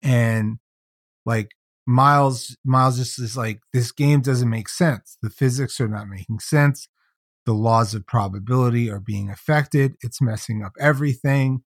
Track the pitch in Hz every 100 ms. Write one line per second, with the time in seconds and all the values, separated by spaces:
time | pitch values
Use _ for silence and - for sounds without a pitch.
0 | 139 123 117 113 107 113 _ _ _ _
1 | _ _ - 113 107 _ _ _ - 123
2 | 135 143 139 127 - 127 135 131 131 123
3 | 123 - 117 120 110 107 _ 127 117 -
4 | 143 147 131 127 120 113 104 - 170 113
5 | - - 107 - 131 123 127 - 113 107
6 | 104 98 95 110 - 151 143 139 - _
7 | _ _ _ _ - 110 110 113 113 107
8 | 95 120 101 95 101 127 127 117 120 101
9 | 98 101 101 98 - 151 139 147 139 -
10 | 120 - 127 107 - 107 101 - 143 139
11 | 147 127 143 139 131 131 _